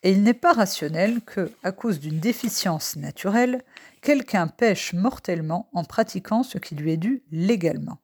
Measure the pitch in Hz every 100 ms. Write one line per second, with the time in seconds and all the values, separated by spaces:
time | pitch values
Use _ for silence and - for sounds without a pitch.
0 | 190 190 208 240 349 269 202 - 151 160
1 | 196 233 - - 170 - 180 190 233 165
2 | 147 156 180 240 240 - 190 160 - -
3 | 143 - 185 214 247 247 - - - _
4 | - 285 - 202 165 - 233 190 - 175
5 | 208 - - 170 156 170 - - 160 -
6 | 226 190 - 220 254 - - 147 151 160
7 | 190 262 _ 160 180 226 165 151 147 -